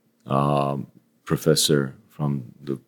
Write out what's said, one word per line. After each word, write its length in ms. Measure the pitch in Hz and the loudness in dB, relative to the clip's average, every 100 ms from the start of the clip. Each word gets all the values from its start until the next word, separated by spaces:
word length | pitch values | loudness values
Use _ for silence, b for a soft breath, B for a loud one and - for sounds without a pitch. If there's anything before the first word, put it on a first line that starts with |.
| _ _ - | _ _ -2
um, 640 | 69 71 71 69 71 - _ _ _ | 0 2 2 0 -4 -8 _ _ _
professor 680 | - 78 - 76 - 73 67 - _ | -6 -2 2 2 4 2 0 -8 _
from 360 | - 73 71 60 - | -6 -4 -4 -6 -16
the, 160 | 71 67 | -10 -10